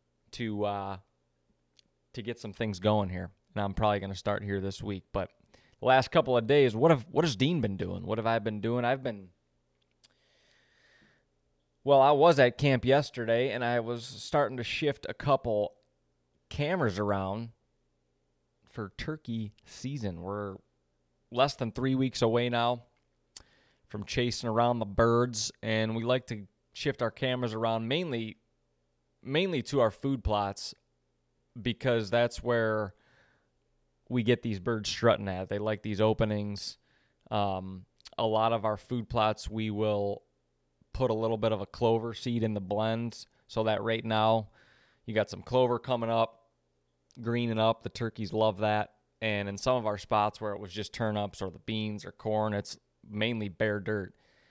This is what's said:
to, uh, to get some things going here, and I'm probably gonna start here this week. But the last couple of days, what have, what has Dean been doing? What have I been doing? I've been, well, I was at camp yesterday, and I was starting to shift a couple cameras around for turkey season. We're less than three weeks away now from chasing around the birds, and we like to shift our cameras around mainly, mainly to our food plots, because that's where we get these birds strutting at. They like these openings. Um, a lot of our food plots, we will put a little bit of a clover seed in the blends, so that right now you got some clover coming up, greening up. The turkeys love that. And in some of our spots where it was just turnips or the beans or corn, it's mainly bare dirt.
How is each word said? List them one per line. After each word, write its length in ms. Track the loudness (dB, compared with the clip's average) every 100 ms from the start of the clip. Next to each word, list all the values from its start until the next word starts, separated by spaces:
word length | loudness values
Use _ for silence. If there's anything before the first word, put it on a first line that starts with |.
| _ _ _
to, 320 | -8 -6 -4 -4
uh, 320 | -4 -6 -10 -14 _ _ _ _ _ _ _ _ _ _
to 80 | -12
get 160 | -10 -10
some 120 | -10
things 280 | -6 -4 0
going 300 | 2 2 2
here, 200 | -4 -8 -12 _
and 100 | -4
I'm 120 | -4 0
probably 240 | 2 2
gonna 160 | -2 -6
start 280 | -4 -4
here 160 | -2 -4
this 220 | -4 -6
week. 220 | -8 -8 -6
But 160 | -6 -6 _ _ _ _ -4
the 60 | 4
last 240 | 4 4
couple 260 | 2 4 2
of 120 | 4
days, 280 | 4 4 4
what 140 | 4
have, 160 | 4 2
what 140 | 0 0
has 100 | 2
Dean 260 | 0 2
been 160 | -2 -2
doing? 280 | -6 -6 -4
What 120 | -2
have 100 | 0
I 120 | 0
been 200 | -2 -4
doing? 260 | -2 -2 0
I've 180 | -2
been, 260 | -4 -10 -14 _ _ _ _ _ _ _ -20 _ _ _ _ _ _ _ _ _ _ _ _ _ _ _ _ _
well, 180 | 6 8
I 100 | 8
was 280 | 8 8 8
at 180 | 6 6
camp 260 | 4 4 4
yesterday, 680 | 4 4 -4 0 2 2
and 120 | -2
I 160 | 0 0
was 220 | -2 -6
starting 540 | -8 -14 -2 0 0 -2
to 60 |
shift 420 | -6 -2 -2 -2 -6
a 60 |
couple 600 | -6 2 2 2 0 -2 -6 _ _ _ _ _ _ -12
cameras 480 | -6 -2 0 0 0
around 520 | 0 0 -2 -4 -8 -14 _ _ _ _ _ _ _ _ _ _ _
for 240 | -12 -12 -10
turkey 560 | -8 -8 -6 -6 -6 -10 -20
season. 560 | -12 -8 -6 -6 -6
We're 340 | -8 -6 -8 -10 _ _ _ _ _ _ -6
less 240 | 0 0 0
than 160 | -6
three 240 | -2 0 2
weeks 260 | 0 2
away 280 | 2 2 2
now 340 | 0 0 -2 -6 _ _ _ _ -20 -20 _ _ _ _
from 160 | -12
chasing 440 | -6 -2 -2 -2 -2
around 300 | 2 2 2
the 80 | -2
birds, 680 | 2 4 6 2 0 -6 -6
and 320 | -2 0 0 -2
we 80 |
like 240 | 0 0 -2
to 180 | -12 -12 _ _
shift 280 | -6 -4 -2
our 80 | -4
cameras 460 | -2 -2 0 -2 -2
around 320 | 0 0 0
mainly, 500 | -2 -2 -4 -6 -10 _ _ _ _ _ _ _ _
mainly 400 | -4 -2 0 -2
to 160 | -2 2
our 100 | 2
food 340 | 2 -4 -2
plots, 520 | 0 0 -2 -4 -10 -14 _ _ _ _ _ _ _ -8
because 520 | -6 -4 0 0 2
that's 320 | 2 0 -2
where 500 | -2 0 2 0 -4 -8 _ _ _ _ _ _ _ _ _ _ -4
we 140 | 0
get 220 | 2 2
these 160 | 2 -4
birds 300 | -4 -4 -4
strutting 380 | 2 4 4 2
at. 220 | -6 -4
They 80 | -4
like 240 | -2 -4
these 180 | -4 2
openings. 800 | 2 4 0 0 -4 -8 -10 -14 _ _ _ _ -6
Um, 540 | -2 -2 -2 -6 -12 -16 _ -16 -4
a 100 | 0
lot 260 | 2 2
of 120 | 2 0
our 120 | -2
food 320 | -4 -6 -4
plots, 400 | 0 2 0 -6
we 220 | -6 -4
will 500 | -2 0 0 -2 -4 _ _ _ _ _ _ _
put 160 | -2 0
a 60 | 0
little 220 | 0 0
bit 140 | 0
of 100 | 0
a 40 | -4
clover 480 | 0 2 2 0
seed 300 | -8 -4 0
in 100 | 0
the 80 | -2
blends, 640 | -2 -2 0 -2 -4 -8 -16 _ -8
so 160 | -2
that 180 | 0 0
right 240 | 0 -2 0
now 440 | 2 4 4 2 _ _ _ _ _ -4
you 100 | 0
got 160 | 0
some 100 | -2
clover 380 | -2 2 4 2
coming 320 | -2 -2 0
up, 380 | 2 0 -2 _ _ _ _ _ _ _ -10
greening 380 | -2 0 0 2
up. 220 | 2 2
The 80 | -2
turkeys 440 | -6 -6 -6 -4
love 260 | 0 0 2
that. 320 | 0 0 -2 _ _ -8
And 280 | -4 -2 -4
in 80 | -4
some 200 | 0 0
of 100 | 0
our 100 | -4
spots 420 | 0 2 2 -2
where 140 | -8
it 60 | -8
was 120 | -8
just 220 | -8 -8
turnips 480 | -4 -2 -2 -4 -6
or 80 | -8
the 100 | -8
beans 460 | -8 -4 -4 -6 -12
or 60 |
corn, 420 | -10 -4 0 0
it's 240 | -2 -6 -10 _ _ -10
mainly 400 | -2 -2 -2 -4
bare 300 | -2 -2 -2
dirt. 340 | -2 -4 -4 -12 _ _ _